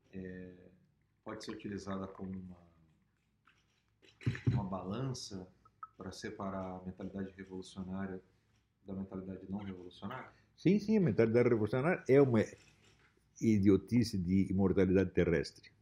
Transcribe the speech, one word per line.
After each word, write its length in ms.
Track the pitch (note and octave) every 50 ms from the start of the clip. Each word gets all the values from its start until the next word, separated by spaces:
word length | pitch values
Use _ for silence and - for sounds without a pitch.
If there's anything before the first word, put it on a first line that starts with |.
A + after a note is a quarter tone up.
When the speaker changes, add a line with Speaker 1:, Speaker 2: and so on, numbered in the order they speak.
| _ _
Speaker 1:
é... 400 | F#2+ F#2+ F#2 F#2 F#2 F#2 F2+ F2+ F2+ F2+ F2+ F#2 _ _ _ _ _ _ _ _ _ _ -
pode 200 | A2 A2 - -
ser 60 | A2+
utilizada 560 | G#2+ - - G#2 G2+ F#2+ - G2 F#2+ F#2+ F#2+
como 240 | F#2 - - F#2+ F#2+
uma, 360 | F#2+ F#2+ F#2 F#2 F2+ F2 F2 F2 _ _ _ _ _ _ _ _ _ _ _ _ _ _ _ _ _ _ _ _ _ _ _ _ _ _ _ - _ - - A#2+ - - -
uma 180 | - G#2 G#2 G2
balança 840 | F#2 F#2+ F#2 F2+ F#2 G2+ B2 C3+ C3+ A#2+ - - - G2+ F#2 F#2 - _ _ _ _ _ _ - - _
para 140 | - F#2+ F#2+
separar 680 | - - - G#2 - - G2 G2 F#2+ F#2+ F#2+ F#2 F#2
a 60 | F#2 F#2
mentalidade 460 | F#2 F#2 - F#2+ F2+ F#2 G2 F#2+ - -
revolucionária 840 | G2 F#2 F2+ F#2 F#2 F#2 - - F#2+ F#2 F#2 F#2 F#2+ G2 F#2+ F#2 F#2 - _ _ _ _ _ _ _ _ _ _ _ _
da 80 | G2 G2
mentalidade 460 | F#2+ F#2+ - F#2+ F#2 F#2 F#2+ F#2+ - F#2+ F#2
não 100 | F#2+ G#2
revolucionária? 720 | G2+ F#2+ F#2 F2+ F2 F2+ - - G2+ G#2 B2+ B2+ - - - _ _ _ _
Speaker 2:
Sim, 220 | - - D#3+ G3+ G3+
sim, 180 | - A3 A3
a 40 | G#3+
mentalidade 480 | F3 C3 F#2 - A2+ A2 A2 B2 A#2+ A#2+
revolucionária 540 | A#2+ G#2 G#2+ - C3 B2+ C3+ E3+ F3+ - - -
é 120 | C3 C#3+
uma 220 | C#3 B2+ A#2 G#2+ F#2+ - - - - _ _ _ _ _ _ _ _ _ _ _ _ _ _ -
idiotice 760 | - A2+ G#2+ G2+ F#2+ G#2 F#2+ - - - A#2 B2 G#2+ - -
de 340 | F#2+ E2+ F2 F#2+ G2 F#2 -
imortalidade 600 | F#2 F#2+ G2 F2+ F#2 F#2+ F#2 F#2 F2+ G2 F#2+ F2+
terrestre. 600 | - F#2 E2+ E2+ E2 C#2+ - - - - - - _ _